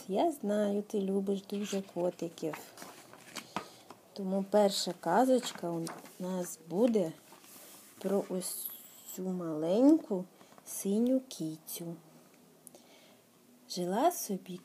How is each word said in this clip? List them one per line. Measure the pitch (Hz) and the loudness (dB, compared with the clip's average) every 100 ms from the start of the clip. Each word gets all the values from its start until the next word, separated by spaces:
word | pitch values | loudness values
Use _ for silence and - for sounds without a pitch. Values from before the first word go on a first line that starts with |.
| - | -2
Я | 196 339 | 0 2
знаю, | 285 202 208 208 202 | 0 -2 0 2 0
ти | 208 214 | -2 -2
любиш | 190 196 196 196 | 0 0 0 -2
дуже | - 202 202 196 196 | -4 -6 -4 -4 -4
котиків. | 170 175 175 170 - 160 - - - - - - - - - - - - - - - - | -2 -2 -2 -8 -6 -6 -6 -12 -18 -18 -18 -20 -20 -16 -16 -10 -10 -10 -18 -20 -20 -14
Тому | - 190 196 196 | -6 -2 -2 4
перша | 208 202 196 - 170 | 6 6 4 -4 -4
казочка | 170 185 262 254 - - 170 | 2 4 6 4 2 -6 -4
у | 170 165 - - - | -4 -4 -8 -14 -8
нас | 180 185 180 - 165 | -4 -4 -4 -8 -4
буде | 170 247 220 165 156 - - - - - - - - | 2 4 4 0 -4 -18 -20 -20 -20 -20 -20 -20 -6
про | 190 196 - | 0 0 0
ось | 185 180 - - - - - - - | -4 -6 -8 -10 -14 -20 -20 -14 -8
цю | |
маленьку | 185 180 165 156 160 202 277 311 - 190 180 - - - - | -4 -4 -2 -2 2 6 8 8 4 -4 -4 -12 -20 -20 -14
синю | - 196 202 247 262 262 | -6 0 2 2 2 -2
кицю. | - 160 156 - - 170 170 - - - - - - - - - - - - _ - - - - | -8 -8 -8 -12 -10 -10 -12 -16 -20 -20 -20 -20 -20 -20 -20 -20 -20 -20 -20 _ -20 -20 -20 -10
Жила | - 175 202 320 | -4 0 4 2
собі | 349 - 185 - 180 | 2 -4 -6 -6 -14